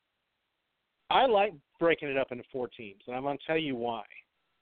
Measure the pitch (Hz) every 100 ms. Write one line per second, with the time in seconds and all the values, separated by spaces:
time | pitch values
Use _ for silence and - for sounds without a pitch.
0 | _ _ _ _ _ _ _ _ _ _
1 | - 180 262 208 208 151 _ - 165 156
2 | 147 135 127 123 - 135 120 - 107 98
3 | - 123 139 139 - 160 156 127 120 117
4 | 101 - - _ _ _